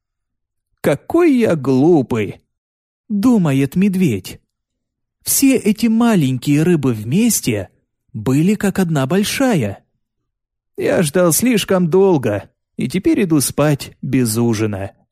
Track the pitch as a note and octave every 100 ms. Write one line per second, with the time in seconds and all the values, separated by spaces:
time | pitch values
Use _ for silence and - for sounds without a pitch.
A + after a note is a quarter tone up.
0 | _ _ _ _ _ _ _ _ - C#3+
1 | - E4+ F4 B3+ A3 E3 C3 C3 D3+ E3
2 | A#2+ A#2 F#2+ - _ _ _ _ _ _
3 | - G3+ B3 A3+ E3 C3+ C#3 F3 G3+ F#3
4 | F3 G2 - - _ _ _ _ _ _
5 | _ _ - - C4+ B3+ G#3 G3+ A#3 A3
6 | A#3+ G3+ C3 B2+ D3 C#3+ E3 E3 C3 A2
7 | A2 F3 A#3+ - - G#2 F2+ _ _ _
8 | _ A2+ G#2+ C3+ F3 G#3 G3+ F#3+ F3+ D3+
9 | C3 F#3+ G#3+ - C4 F#3 G#2 G2 _ _
10 | _ _ _ _ _ _ _ - - C#4
11 | D#3 F#3 F3 D3 A#3+ A3 - F#3+ F3 F#3
12 | G3 D#3+ A#2 G2+ - _ _ - - F#3
13 | E4 D#4 F#3+ D#3 - - D3 C#3+ - -
14 | C#3 B2+ A#2+ A2 A#2+ G#2 A2 G2 G2 -
15 | _